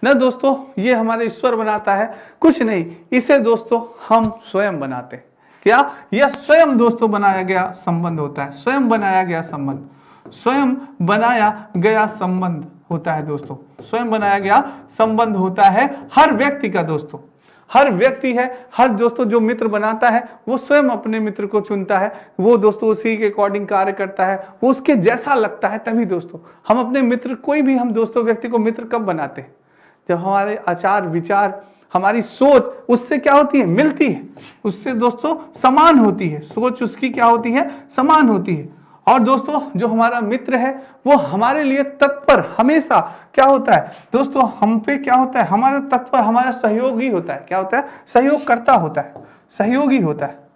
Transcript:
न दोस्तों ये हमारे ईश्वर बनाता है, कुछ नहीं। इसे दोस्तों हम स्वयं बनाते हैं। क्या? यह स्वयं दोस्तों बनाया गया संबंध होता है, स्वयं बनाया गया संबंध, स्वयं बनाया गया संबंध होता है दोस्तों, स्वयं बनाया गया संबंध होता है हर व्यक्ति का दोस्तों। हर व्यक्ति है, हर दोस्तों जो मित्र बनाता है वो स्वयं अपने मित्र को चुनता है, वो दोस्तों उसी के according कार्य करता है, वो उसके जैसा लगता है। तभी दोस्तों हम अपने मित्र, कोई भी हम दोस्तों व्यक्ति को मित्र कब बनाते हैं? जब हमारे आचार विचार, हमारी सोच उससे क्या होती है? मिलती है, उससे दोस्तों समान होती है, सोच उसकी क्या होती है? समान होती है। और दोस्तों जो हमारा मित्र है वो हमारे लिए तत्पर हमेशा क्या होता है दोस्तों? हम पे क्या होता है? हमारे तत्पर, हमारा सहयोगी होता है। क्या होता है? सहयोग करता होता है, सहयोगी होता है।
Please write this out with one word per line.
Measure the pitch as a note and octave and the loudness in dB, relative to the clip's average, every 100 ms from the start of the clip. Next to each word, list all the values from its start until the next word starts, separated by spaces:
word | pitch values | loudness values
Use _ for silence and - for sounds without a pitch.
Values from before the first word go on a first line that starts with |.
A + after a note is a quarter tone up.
| A#3+ | 2
न | |
दोस्तों | C#4 B3+ B3 C4+ C4+ - - | 2 2 0 -2 -2 -6 -4
ये | G#3+ | 0
हमारे | B3 A3+ A3+ A#3 | 0 0 -2 -4
ईश्वर | A3+ B3 A#3 | -2 -2 -2
बनाता | A3 G#3+ G#3+ G3 | -2 -2 0 0
है, | A3+ - - _ | -2 -6 -20 _
कुछ | E4 C#4+ | 2 4
नहीं। | A#3 G3+ E3 - _ | 0 -2 -4 -10 _
इसे | B3+ A#3+ C#4+ | -2 2 2
दोस्तों | A3+ A3+ A3+ A#3 A#3 - - | 4 -2 0 -4 -4 -16 0
हम | A3+ A3 A3 - | 2 2 -6 -8
स्वयं | F#3+ G3+ E3 | -4 -4 -4
बनाते | C#3 B2+ B2 - | -8 -10 -12 -18
हैं। | _ _ _ _ | _ _ _ _
क्या? | - A#3 C#4 - - | 2 4 2 -4 -6
यह | G3+ C#4 | 0 0
स्वयं | - - D#4 D#4+ B3+ | 0 2 4 6 4
दोस्तों | A#3 A#3 A3+ | 2 2 -2
बनाया | G#3 G3+ F#3+ | 0 0 0
गया | F#3 F#3+ F#3 | -2 -2 -2
संबंध | F3+ - E3+ E3+ E3 | -6 -4 -2 -2 -4
होता | D3 C#3+ | -6 -8
है, | C#3 | -10
स्वयं | C#3+ - C4+ B3 | -6 -4 0 0
बनाया | A3 G3+ F#3+ | 0 0 0
गया | F#3 E3 | 0 -4
संबंध, | E3 D#3+ C#3 C#3 - _ _ _ - | -8 -8 -8 -8 -12 _ _ _ -20
स्वयं | - - C4 C#4 C4 - - | -6 -2 0 0 -2 -8 -6
बनाया | F3 G#3+ A#3 A#3+ G#3+ G#3+ - F3+ | -2 0 2 2 0 -2 -8 -2
गया | F#3 A3 G#3+ | 0 2 0
संबंध | - F#3 F#3 F3+ D#3+ - - _ | -2 -4 -2 -4 -6 -10 -20 _
होता | E3+ E3+ | -8 -4
है | D#3 D3+ | -6 -6
दोस्तों, | C#3+ - C#3 - _ | -8 -10 -16 -18 _
स्वयं | - A3+ A#3+ | -8 -6 -2
बनाया | A3 G3+ G3 | -2 0 0
गया | G3 G#3 C#4 - - | 2 0 0 -10 -20
संबंध | - A3 A3 A3+ G3+ | -2 0 2 0 0
होता | F#3 F#3 | -2 4
है | G3 F#3+ C#4 - - - | 4 4 0 -2 -2 4
हर | D#4 | 4
व्यक्ति | A3 - F#3 G#3+ | 4 0 -2 -4
का | F#3+ | -4
दोस्तों। | D#3+ D3+ - C3+ - _ _ _ _ | -2 -4 -8 -18 -20 _ _ _ _
हर | B3 C#4+ | 2 2
व्यक्ति | F3+ B3+ C4+ C4 | 2 0 0 -4
है, | A#3+ B3+ - - - | -2 -4 -6 -14 0
हर | B3+ | 0
दोस्तों | G#3 A#3 A#3 A#3+ | 2 -2 0 0
जो | A#3 | 0
मित्र | A3 A#3 A3+ | 0 -2 -2
बनाता | G#3 G#3+ A3 A#3+ | -2 -2 0 2
है | A3+ A#3+ - - | 0 -4 -16 -6
वो | B3 | -6
स्वयं | B3+ D4 | 2 2
अपने | C4+ A3+ A3 A3 | 2 -2 -4 -4
मित्र | G#3+ G3+ G3+ | -4 -4 -4
को | G#3+ | -4
चुनता | G3+ G3+ F#3+ G3+ | -2 -6 -2 -2
है, | G3+ - - - | -2 -6 -20 -2
वो | G3 A#3 | 2 4
दोस्तों | G#3+ G#3 A3+ | 4 0 -2
उसी | G#3+ A3+ A3 | -2 -2 -2
के | G#3+ | -2
according | G#3 G3+ G3+ G3 | 0 -2 -2 -2
कार्य | G3+ F#3+ | -2 -2
करता | G3 F#3+ F#3+ F#3+ | -2 -8 -2 -2
है, | F#3+ - - | -2 -8 -2
वो | A#3+ | 0
उसके | C4+ - C#4 | 0 2 2
जैसा | F3+ A#3+ C4 | 2 0 -2
लगता | C4+ G#3+ - G3 | 0 0 -2 -6
है। | G#3+ | -4
तभी | A3+ A3+ A3 | -4 -2 -2
दोस्तों | F3+ E3+ - - _ - | -4 -6 -18 -20 _ -2
हम | A3 | 0
अपने | A#3 C4 | 0 0
मित्र, | B3+ A#3+ B3 B3+ | 0 -2 -4 -10
कोई | - D4 | -4 0
भी | C4+ C4 | 0 0
हम | A#3+ | -2
दोस्तों | G#3+ A3+ B3 | -2 -2 -2
व्यक्ति | A#3 A3+ A#3+ | -2 -2 -2
को | A3+ | -2
मित्र | A3 A3+ | -2 -4
कब | A3+ A#3+ | -6 -6
बनाते | G#3 E3 C#3 - | -4 -4 -6 -10
हैं? | C3 _ _ _ _ _ _ | -18 _ _ _ _ _ _
जब | F3 | -4
हमारे | F#3 G3 G3+ G#3+ - | 0 -2 -2 -4 -4
आचार | F3 F#3+ G3+ F3+ | -2 0 0 0
विचार, | E3 E3+ G3+ G3+ G3 - _ _ | -4 -2 0 0 -2 -16 _ _
हमारी | F3+ G3 A#3 | -2 0 -2
सोच | - - C4+ C#4 - - - | -4 2 6 6 4 -8 -2
उससे | A#3+ - D4 | -2 0 -2
क्या | D4+ | 4
होती | C#4+ C#4+ C#4+ | 4 4 2
है? | G3+ | 2
मिलती | F3 D4+ - D4 | 2 0 2 -2
है, | D#3+ - - - _ | -2 -8 -20 -20 _
उससे | A3 G3 - | -8 -6 -6
दोस्तों | B3 B3 A#3+ D4 D#4+ - - | -2 -2 -2 -4 -6 -8 0
समान | B3+ C4+ E4 D4+ | 2 6 6 6
होती | G#3+ F#3 E3 | 4 2 -4
है, | D3+ | -6
सोच | - - B3 B3 | -10 -4 -4 -2
उसकी | A#3 - C4 | -6 -4 -6
क्या | A#3+ A#3 | 2 4
होती | A#3 A3+ | 4 2
है? | A#3+ E4+ - - | -2 -2 -6 -10
समान | - C4+ D#4+ C4 | -2 2 4 4
होती | G#3 F#3 D#3+ | 2 -2 -6
है। | C#3+ - _ _ - | -6 -18 _ _ 2
और | B3+ | 2
दोस्तों | A3 C4 A3 D4 C#4+ F3+ | 4 0 0 -6 -4 -4
जो | A3+ | -2
हमारा | A3+ A3+ A#3+ | 0 0 0
मित्र | G#3 B3 - C4 | -4 -6 -2 -2
है | B3+ C4+ - - B3 | -2 -6 -14 -10 2
वो | C#4+ | 2
हमारे | C#3 F3+ A#3 D4 | 2 -2 0 0
लिए | C#4+ C4+ | 0 -2
तत्पर | C#4 - C#4+ C#4+ - B3+ - - | -2 0 0 0 2 2 2 0
हमेशा | A#3+ D#4+ D#4 G#3 - - - | 2 2 2 0 0 -10 -8
क्या | - C4+ | 2 4
होता | C#4 - | 4 4
है | F#3 - - - | 2 0 -14 -6
दोस्तों? | A#3+ C4+ C#4 B3 - | -2 -2 0 -2 0
हम | G#3 A3+ | 0 0
पे | G#3+ C#4 | -2 -4
क्या | C#4 B3+ | 0 2
होता | C4 C4 | 2 0
है? | F3 | 0
हमारे | G3 C4 C#4 | 2 0 0
तत्पर, | C#4 B3 B3+ C4 | -2 -4 -2 0
हमारा | G#3+ A3+ B3+ | 2 2 0
सहयोगी | A#3+ A3+ G#3+ B3+ A3+ C4 | -2 -2 0 -2 -2 -2
होता | G3 E3+ | -2 -4
है। | C#3 - | -10 -6
क्या | F#3 | -6
होता | F#3+ A#3+ | -2 -4
है? | C#4 - _ | -4 -12 _
सहयोग | A#3+ C4+ D4 C#4+ | 2 2 0 0
करता | A#3+ A#3 | -2 2
होता | B3 E3 D3 | 2 2 -4
है, | C3+ - - _ _ | -8 -12 -20 _ _
सहयोगी | - G#3 B3+ C#4+ C4 | -4 -2 0 2 2
होता | E3+ D3 C#3 | 0 -2 -6
है। | - _ | -10 _